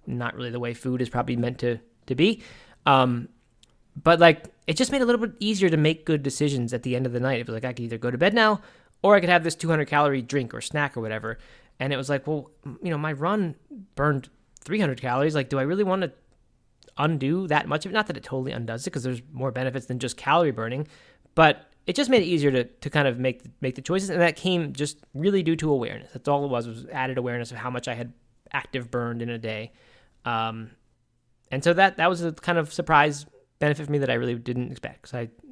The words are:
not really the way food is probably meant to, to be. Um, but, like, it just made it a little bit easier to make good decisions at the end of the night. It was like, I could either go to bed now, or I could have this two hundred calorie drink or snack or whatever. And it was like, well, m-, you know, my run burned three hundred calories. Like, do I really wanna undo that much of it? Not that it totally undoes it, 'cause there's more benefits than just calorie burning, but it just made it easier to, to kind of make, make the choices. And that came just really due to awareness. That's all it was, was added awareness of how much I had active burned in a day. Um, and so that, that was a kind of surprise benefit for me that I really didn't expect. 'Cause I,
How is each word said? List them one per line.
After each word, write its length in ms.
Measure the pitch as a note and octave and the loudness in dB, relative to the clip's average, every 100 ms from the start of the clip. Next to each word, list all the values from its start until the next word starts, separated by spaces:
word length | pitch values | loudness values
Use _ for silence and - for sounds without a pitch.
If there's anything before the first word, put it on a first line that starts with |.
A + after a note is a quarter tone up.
| - | -10
not 280 | A#2+ A#2+ | -6 -6
really 160 | - B2 | -8 -8
the 80 | A#2+ | -6
way 140 | A#2+ | -6
food 260 | A2+ C3 B2+ | -6 -6 -4
is 80 | B2 | -2
probably 280 | B2 B2 A#2+ | -2 -2 -2
meant 220 | A#2+ B2 | -2 -2
to, 180 | B2 A#2 - _ - | -4 -4 -8 _ -8
to 80 | C3 | 2
be. 260 | F#3+ A3+ - - - _ | 2 2 -8 -20 -20 _
Um, 440 | - C3+ B2+ A#2+ B2 _ _ _ _ _ _ - | 4 6 4 0 -6 _ _ _ _ _ _ 0
but, 160 | E3 E3+ | 4 8
like, 280 | E3+ D#3 - _ - | 8 8 -2 _ -6
it 100 | D#3 | 0
just 140 | B3+ | 0
made 80 | C#4 | 2
it 40 | |
a 20 | A#3+ | 2
little 180 | A#3+ | 2
bit 120 | A3+ - | -2 -4
easier 320 | G#3 G3 F#3 | -4 2 4
to 60 | D#3 | 6
make 280 | D3+ D#3 | 4 2
good 180 | - D3+ | 0 0
decisions 500 | C#3 - D3 C3+ A#2 | 0 0 0 0 -2
at 80 | B2 | -4
the 140 | B2+ B2 | -4 -2
end 100 | C3 | -2
of 60 | |
the 80 | A#2+ | -2
night. 180 | C3 A#2+ | -2 -2
It 60 | A#2 | -4
was 80 | |
like, 100 | A2+ | -6
I 80 | B2+ | -6
could 120 | B2 | -6
either 140 | A#2 A2+ | -8 -4
go 120 | A#2+ | -4
to 80 | B2 | 2
bed 160 | F3+ | 2
now, 260 | A#3 G#3+ G#3 - - _ _ | 4 4 2 -4 -20 _ _
or 140 | G3 | 4
I 60 | G3+ | 6
could 80 | F3 | 6
have 140 | F3 | 4
this 100 | E3 | 4
two 140 | - E3 | -2 0
hundred 180 | D#3 C#3+ | 0 2
calorie 340 | D3 D3 C3+ | 2 2 0
drink 320 | A#2+ C#3 A#2+ | -2 -4 -4
or 80 | A#2 | -8
snack 360 | - D3+ C#3+ B2 | -6 -4 -4 -4
or 40 | |
whatever. 380 | A2 A2 A2 A2+ - - _ _ | -6 -6 -8 -10 -14 -20 _ _
And 120 | C3+ | -4
it 40 | C3+ | -4
was 140 | C3+ | -2
like, 160 | C#3 D3 | -4 -2
well, 240 | D3+ C#3 _ C#3+ | -6 -6 _ -16
m-, 120 | - | -10
you 80 | F3 | -6
know, 80 | D3+ | -4
my 140 | D#3 | -4
run 420 | C#3 E3+ G#3+ F3 C#3+ _ C4 - | -4 -2 0 -2 -6 _ -20 -14
burned 340 | - D3 C#3 - _ _ - | -2 0 0 -4 _ _ -20
three 200 | - G#3+ | -4 0
hundred 200 | E3 B2 | 0 -2
calories. 340 | B2+ B2+ D#3 D3+ | -2 0 2 0
Like, 120 | B2+ | -2
do 100 | C#3 | -2
I 40 | |
really 220 | C#3 F#3+ | 0 0
wanna 280 | G3 F#3+ E3 - _ _ _ _ _ _ _ - | 0 0 -2 -6 _ _ _ _ _ _ _ -2
undo 480 | D3+ D3+ C3 F3 F#3 | 0 0 0 -2 0
that 220 | D3 - | 0 0
much 180 | D3+ F#3+ | -4 -2
of 60 | |
it? 20 | |
Not 140 | E3+ - | -2 -2
that 80 | - | -6
it 80 | |
totally 280 | - C3 C3 | -8 -6 -6
undoes 340 | A#2 A#2 A#2 F3 | -6 -6 -6 -6
it, 40 | |
'cause 140 | C#3 | -6
there's 180 | B2+ B2 - | -4 -6 -10
more 200 | C#3 C3 | -6 -6
benefits 340 | A#2+ C3 C3 - | -4 -4 -6 -6
than 120 | B2 | -6
just 160 | B2+ - | -6 -4
calorie 340 | - D#3+ D#3+ | 2 4 4
burning, 380 | A2+ A2+ C3 D3+ - - _ _ - | 0 -6 -6 -8 -12 -20 _ _ 4
but 340 | D#3 - - _ - | 6 4 -6 _ -4
it 80 | |
just 140 | F3+ B3+ | -2 4
made 140 | B3 | 4
it 40 | F3 | 4
easier 240 | E3+ C#3+ | 2 2
to, 140 | B2+ | 2
to 240 | A#2+ - C#3+ | -2 -6 -2
kind 180 | D3+ C#3 | 2 2
of 120 | A#2+ | 2
make, 240 | C3 B2 - - | -2 -2 -10 -8
make 140 | C3 | -6
the 80 | C3 | -6
choices. 260 | C3 F#3 G3 | -4 -2 -2
And 100 | E3+ | 2
that 140 | E3+ D#3 | 2 2
came 360 | F#3+ F3+ D3+ | 0 0 -2
just 240 | C3+ D3 - _ | -4 -6 -6 _
really 300 | C3+ F#3 G3 | -4 0 2
due 120 | D#3+ E3 | 0 0
to 140 | D#3 | 2
awareness. 400 | C#3 A#2 G#2 - | 0 0 -8 -14
That's 120 | - - | -8 -2
all 140 | C#3+ C#3+ | 0 0
it 20 | |
was, 180 | B2 A#2 | -2 -4
was 200 | A2+ - | -10 -10
added 320 | C#3 C3 B2+ | -6 -4 -4
awareness 320 | B2 A#2+ A#2+ | -4 -6 -8
of 80 | A#2 | -8
how 100 | B2 | -8
much 200 | B2 B2+ | -6 -6
I 40 | |
had 200 | A#2 A#2+ - _ _ _ | -8 -10 -14 _ _ _
active 380 | C#3 - C3 A#2+ | -8 -6 -8 -6
burned 300 | B2 A#2 A#2 | -4 -4 -6
in 80 | A#2 | -8
a 80 | A#2 | -8
day. 360 | A2+ G#2+ A2+ _ _ _ _ _ | -8 -8 -10 _ _ _ _ _
Um, 460 | A#2+ A#2 A2+ A2 A2+ - _ _ _ _ _ _ _ | -4 -2 -2 -6 -12 -18 _ _ _ _ _ _ _
and 120 | C3 | -2
so 120 | E3+ | 0
that, 240 | F3 F#3+ F#3 | 4 2 4
that 100 | E3+ | 0
was 140 | F3 | 2
a 80 | E3+ | -4
kind 240 | D#3+ - E3+ | -4 -2 0
of 160 | D3+ | -2
surprise 540 | - D#3+ D3+ D3+ C#3+ D3 _ _ _ | -6 4 4 4 0 -10 _ _ _
benefit 260 | D3 D3 | 0 0
for 80 | C#3+ | -2
me 60 | C#3+ | -2
that 100 | C3+ | 0
I 60 | |
really 200 | A#2 B2 | 0 0
didn't 360 | A#2+ A#2+ B2 B2 | -4 -4 -4 -6
expect. 320 | B2 - - | -8 -12 -14
'Cause 100 | - | -12
I, 160 | B2 A#2 - C#4+ | -10 -10 -14 -18